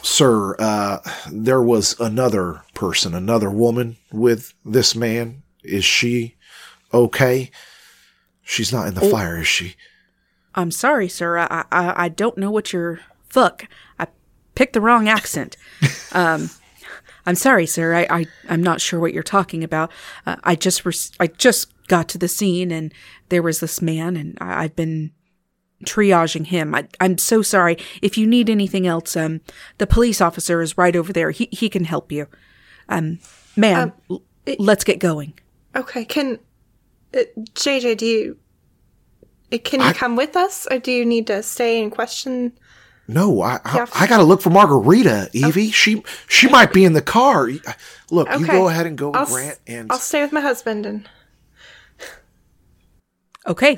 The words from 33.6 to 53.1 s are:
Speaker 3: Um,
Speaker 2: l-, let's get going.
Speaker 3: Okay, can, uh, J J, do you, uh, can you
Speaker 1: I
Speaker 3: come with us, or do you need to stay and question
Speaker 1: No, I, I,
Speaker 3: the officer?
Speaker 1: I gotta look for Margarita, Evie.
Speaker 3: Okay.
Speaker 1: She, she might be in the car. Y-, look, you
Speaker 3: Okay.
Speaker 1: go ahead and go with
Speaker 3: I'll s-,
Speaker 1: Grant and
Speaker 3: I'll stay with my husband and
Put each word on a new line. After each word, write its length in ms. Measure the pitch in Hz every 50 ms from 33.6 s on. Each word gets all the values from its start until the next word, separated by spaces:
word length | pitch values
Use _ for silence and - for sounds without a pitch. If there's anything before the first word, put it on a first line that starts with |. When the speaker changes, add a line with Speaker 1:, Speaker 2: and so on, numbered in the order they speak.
| 208 220 185 170 165 170 - _ _ -
Speaker 3:
Um, 120 | 185 185 - _ _ _ _ -
Speaker 2:
l-, 80 | 277 -
let's 240 | 202 202 208 202 -
get 160 | - 190 180
going. 340 | 190 175 160 151 143 151 - _ _ _ _ _ _ _ -
Speaker 3:
Okay, 300 | 262 254 - - 254 226
can, 340 | - - 302 285 269 233 226 _ _ _ _ _ _ _ _ _ _ _ _ _ _ -
uh, 60 | 262 240 - - - 220 220 _
J 240 | - - 285 277 262
J, 160 | 247 247 226
do 100 | 208 220
you, 320 | 226 226 220 220 - - - _ _ _ _ _ _ _ _ _ _ _ _ _ _ _ _ _ _ _ _ _ _
uh, 60 | - 233 -
can 160 | - - 269
you 80 | 254 262
Speaker 1:
I 60 | 269
Speaker 3:
come 220 | - 262 247 233
with 200 | 233 269 302 -
us, 320 | 359 359 392 - - - -
or 100 | 262 254
do 120 | 240 262
you 140 | 254 247 240
need 220 | 233 233 233 220 -
to 140 | 214 196 214
stay 380 | - - - 247 233 226 226
and 100 | 220 208
question 640 | 220 - 226 233 - - - 269 254 247 247 240 240 _ _ _ _ _ _ _ _ _ _ -
Speaker 1:
No, 340 | 110 147 190 208 151 101
I, 180 | 87 110 127 - -
I, 80 | - -
Speaker 3:
the 80 | 170 240
officer? 200 | - - - 175
Speaker 1:
I 40 | 226
gotta 160 | 247 220 180
look 180 | 151 190 190
for 80 | - 175
Margarita, 800 | 165 196 208 170 143 127 101 127 180 240 247 165 113 104 95 92 -
Evie. 140 | 117 135 151
Speaker 3:
Okay. 240 | 160 185 214 220
Speaker 1:
She, 320 | 208 - - 214 220 214 - - - - - -
she 200 | - - - 262
might 260 | 269 254 226 - -
be 120 | 185 190
in 80 | 180 160
the 80 | 151
car. 440 | 139 - - 226 254 277 254 165 131
Y-, 140 | 117 131 151 - - - - - - - - _ -
look, 160 | 165 170 151 -
you 60 | -
Speaker 3:
Okay. 120 | - 170 -
Speaker 1:
go 160 | - 185 185 180
ahead 180 | 165 165 170
and 120 | 170 156 120
go 100 | 135 147
with 60 | 143 254
Speaker 3:
I'll 60 | -
s-, 80 | -
Speaker 1:
Grant 280 | 123 127 131 147 151 - _ -
and 240 | - - 226 220
Speaker 3:
I'll 80 | 247 262
stay 220 | - - - 302
with 100 | 294 285
my 100 | 294 302
husband 440 | 285 285 247 - - 233 220 208 208
and 240 | 208 208 214 208 - _ _ _ _ _ _ _ _ _ _ - - - - _ _ _ _ - - - - _ _ _ _ _ _ _ _ _ _ _ _ _ _ _ _ _ _